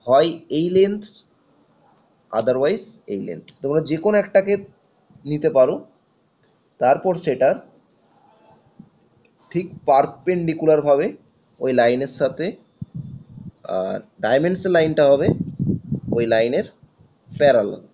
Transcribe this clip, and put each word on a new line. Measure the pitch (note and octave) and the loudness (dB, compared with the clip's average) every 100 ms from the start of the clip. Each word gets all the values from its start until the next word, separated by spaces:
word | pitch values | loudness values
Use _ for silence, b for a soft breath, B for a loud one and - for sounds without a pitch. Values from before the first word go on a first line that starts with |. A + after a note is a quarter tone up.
| - | 4
হয় | C3+ E3+ E3 - D3 | 2 2 -2 -6 -4
এই | F3 F#3 | 0 2
length, | G3 G#3 - - _ _ _ _ _ _ _ _ _ _ _ G#2+ | 2 0 -10 -20 _ _ _ _ _ _ _ _ _ _ _ -4
otherwise | A2+ B2+ C#3+ G#3+ - - - | -2 0 0 -2 -8 -20 -10
এই | G2+ F2+ | -8 -8
length, | E2 - _ | -12 -16 _
তোমরা | C#3 D3+ C#3+ | -4 -2 -2
যে | D#3 | -2
কোনো | F#3+ G#3 | 0 0
একটাকে | G3 G3 G3 G3+ G3+ _ _ _ _ - C#3 | 2 0 2 -4 -6 _ _ _ _ -20 -8
নিতে | D3+ D#3 C3+ | -2 0 4
পারো। | C3 F#3+ - _ _ _ _ _ _ _ _ _ | 2 2 -10 _ _ _ _ _ _ _ _ _
তারপর | B2+ D3 F#3+ F3 | 0 2 0 -2
সেটার | - C3 - G3 - _ _ _ _ _ _ _ _ _ _ _ - _ _ _ _ _ _ | -4 0 0 0 -10 _ _ _ _ _ _ _ _ _ _ _ -20 _ _ _ _ _ _
ঠিক | E3+ F#3 - - | -8 -8 -8 2
perpendicular | C3+ C#3+ - - F3+ E3 D#3+ D#3 D3+ C#3+ | 2 2 -4 -4 -2 -2 0 2 2 4
ভাবে | C#3 G3 - _ _ _ _ | 2 0 -6 _ _ _ _
ওই | C3 B2 | -2 2
লাইনের | A#2+ B2 C3 - | 2 2 -4 -4
সাথে, | C3+ - E3+ - _ _ - - - - - - - _ - F#2 | -4 -2 -8 -8 _ _ -14 -14 -14 -16 -18 -20 -20 _ -8 -6
আর | F#2+ G2 - _ | -6 -8 -12 _
ডাইমেনশন | A2 C3 E3 F3+ F#3+ E3+ | 0 2 2 -2 0 2
লাইনটা | D#3+ D#3 C#3+ | 2 2 4
হবে | C#3 E3+ - - - - - - - - A#2 | 4 2 -2 -6 -4 -4 -4 -4 -8 -4 -2
ওই | A#2 | 0
লাইনের | A2+ A#2 D3 - _ _ _ _ _ _ - | 2 2 0 -4 _ _ _ _ _ _ 0
parallel | C#3+ B2 G#2 G2 - | 4 4 2 -6 -16